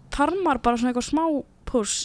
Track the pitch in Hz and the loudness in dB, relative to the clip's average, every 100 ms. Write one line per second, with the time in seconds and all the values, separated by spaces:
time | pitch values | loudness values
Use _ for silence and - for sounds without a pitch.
0 | - - 294 370 349 247 240 240 247 247 | -8 0 0 2 0 2 2 2 0 -2
1 | - 302 330 285 - _ - 254 208 - | -2 0 0 -2 -4 _ -4 -2 0 -4